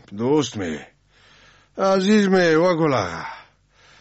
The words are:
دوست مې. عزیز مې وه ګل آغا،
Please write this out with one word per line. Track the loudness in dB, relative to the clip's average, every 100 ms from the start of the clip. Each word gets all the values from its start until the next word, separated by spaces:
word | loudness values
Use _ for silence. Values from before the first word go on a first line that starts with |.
| -16
دوست | -6 -2 0 -2 -6
مې. | -8 -10 -14 _ _ _ _ _ _ _ _ -4
عزیز | 0 0 2 2 4
مې | 2 4 2
وه | 2
ګل | 2 0
آغا، | 0 -2 -8 -12 -16 -20 _ _ _ _ _